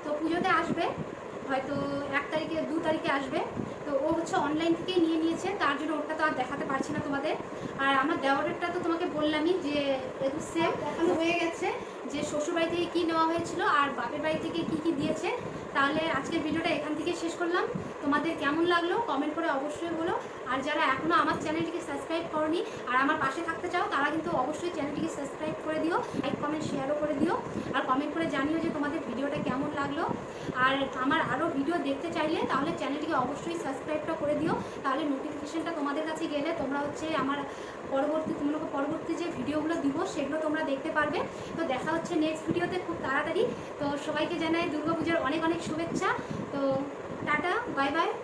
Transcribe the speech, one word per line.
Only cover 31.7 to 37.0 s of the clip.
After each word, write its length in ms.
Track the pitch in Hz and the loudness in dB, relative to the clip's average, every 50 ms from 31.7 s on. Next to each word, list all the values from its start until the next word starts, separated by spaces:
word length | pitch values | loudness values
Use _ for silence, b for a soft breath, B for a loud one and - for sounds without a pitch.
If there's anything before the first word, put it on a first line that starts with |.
| 339 349 269 269 | 2 2 2 0
দেখতে 220 | 269 - - 330 330 | 0 0 -2 -2 0
চাইলে 240 | 330 302 311 330 392 480 - | 0 2 2 2 0 0 2
তাহলে 200 | - 269 285 320 339 - | 2 2 2 0 0 -2
চ্যানেলটিকে 360 | 294 262 277 302 302 320 320 269 254 | -2 -2 -2 -2 0 2 2 2 2
অবশ্যই 340 | 254 294 - - 339 330 - 311 | 2 -2 -4 -4 -4 -4 -2 -2
সাবস্ক্রাইবটা 480 | 269 269 - - - 302 302 302 320 330 320 | -4 -4 -4 -2 -2 -2 -2 0 -2 -2 0
করে 140 | 302 285 294 285 | 2 2 2 2
দিও, 120 | 302 339 427 480 B B B B - | 2 2 0 0 B B B B -2
তাহলে 200 | 277 269 302 330 294 277 | 0 0 2 2 0 0
নোটিফিকেশনটা 580 | 262 - 294 294 285 294 - - 330 311 339 330 311 | 0 -2 -4 -6 -6 -6 -4 -4 -4 -2 -2 -2 -2
তোমাদের 240 | 277 285 277 311 311 320 | -2 0 0 0 -2 -2
কাছে 140 | 320 311 330 285 294 | -2 -2 -2 -2 0
গেলে 160 | 285 277 320 339 - | 0 0 0 0 -2
তোমরা 180 | 285 254 277 285 294 | -2 -2 0 0 -2
হচ্ছে 200 | 285 - - | -2 -4 -4